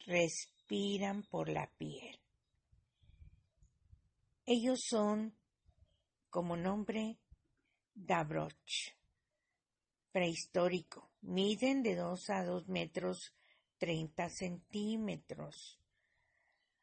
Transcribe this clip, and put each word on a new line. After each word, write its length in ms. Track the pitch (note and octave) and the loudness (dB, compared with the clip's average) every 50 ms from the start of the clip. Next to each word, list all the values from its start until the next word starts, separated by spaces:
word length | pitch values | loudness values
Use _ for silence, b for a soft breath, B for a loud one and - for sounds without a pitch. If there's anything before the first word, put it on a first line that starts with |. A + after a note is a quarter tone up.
| - | -4
respiran 1160 | G3 F3 F3 E3+ D#3+ - - - - _ _ _ - G#3 G3+ G3+ G3+ G3+ F#3+ G3+ G3 G3 G#3 G#3 | 2 4 4 4 4 2 -2 -8 -10 _ _ _ -2 0 0 2 2 0 0 0 0 -2 -4 -6
por 240 | - - E3 D#3+ D#3 | -4 -2 -2 0 0
la 200 | D3+ D#3 D3 - _ | 0 -2 -2 -4 _
piel. 440 | - E3 D3+ C#3+ - - - - - _ _ _ _ _ _ _ _ _ _ _ - _ _ _ _ _ - - - - - - - _ _ _ _ _ _ _ _ _ _ - - _ _ _ _ _ _ _ _ - | -8 -8 -8 -8 -10 -12 -16 -18 -20 _ _ _ _ _ _ _ _ _ _ _ -20 _ _ _ _ _ -20 -20 -20 -20 -20 -20 -20 _ _ _ _ _ _ _ _ _ _ -20 -20 _ _ _ _ _ _ _ _ 0
Ellos 340 | - B3 A#3 A3 B3+ B3+ B3 - - | 2 4 4 4 4 2 2 0 2
son, 480 | A#3 G#3+ G#3 G#3 G#3+ G#3+ A3 A3 - _ _ _ _ _ _ _ _ _ - _ _ _ _ _ _ _ _ _ | 2 4 4 4 2 2 0 -4 -6 _ _ _ _ _ _ _ _ _ -20 _ _ _ _ _ _ _ _ _
como 280 | - F3 F3 E3+ E3+ | -2 0 0 0 0
nombre, 640 | E3+ E3+ F#3+ G3 G#3+ G3+ - A3 A3 A3 A3 A3+ - _ - - - _ _ _ _ _ _ _ _ _ _ - | 0 0 0 0 0 -2 -2 -2 -2 -2 -2 -4 -8 _ -20 -20 -20 _ _ _ _ _ _ _ _ _ _ -18
Dabroch, 1000 | A3 F3+ E3 F#3 E3+ D#3 D3+ D#3 D#3 D#3 D#3 - _ _ - - - - - - _ _ _ _ _ _ _ _ _ _ _ _ _ _ _ _ _ _ _ _ _ _ _ | -4 0 2 2 2 2 2 0 -2 -2 -2 -6 _ _ -6 -4 -4 -4 -6 -10 _ _ _ _ _ _ _ _ _ _ _ _ _ _ _ _ _ _ _ _ _ _ _
prehistórico. 1000 | - F#3+ F3+ E3+ E3 - - - - F#3 F3 F3+ F3+ F3 D#3+ - - - - - _ _ | 0 2 2 2 0 -2 -4 -2 2 4 4 4 2 0 -4 -6 -16 -18 -20 -20 _ _
Miden 640 | - - F3+ F#3 G3 G#3 A3 G3+ B3+ C4 C#4 C#4 | -8 -2 0 2 4 4 2 2 2 2 4 4
de 140 | B3 A3 F#3 | 4 2 2
dos 340 | F3 F3 F3 F3+ F3+ - - | 2 0 -2 -4 -4 -2 -2
a 140 | G3+ F#3+ F3+ | 0 0 0
dos 240 | F3 F3+ F3+ D#3+ F#3+ | 0 -2 -2 -2 -2
metros 680 | F#3 F3 E3+ D#3+ - F#3 F3+ - F#3 - - - b b b b b b b b b - | -2 -2 -2 -2 -2 -2 -2 -2 -2 -4 -8 -14 b b b b b b b b b -4
treinta 500 | F3+ E3+ E3 D#3+ D#3+ D#3 - - E3+ E3+ | 0 0 0 0 -2 -2 -2 -4 -4 -4
centímetros. 1500 | - - F#3+ F3+ F3 F3 - _ - G#3 G#3 G#3+ A3 A3 A3 G3+ E3+ D3+ - - - - D3 D3 D3 - - - - _ _ _ _ _ _ _ _ _ _ _ _ _ _ _ _ _ _ _ _ _ | -4 -4 -4 -4 -4 -6 -8 _ -4 -2 -2 0 0 -2 -2 -2 -4 -6 -6 -10 -10 -8 -10 -12 -12 -14 -16 -18 -20 _ _ _ _ _ _ _ _ _ _ _ _ _ _ _ _ _ _ _ _ _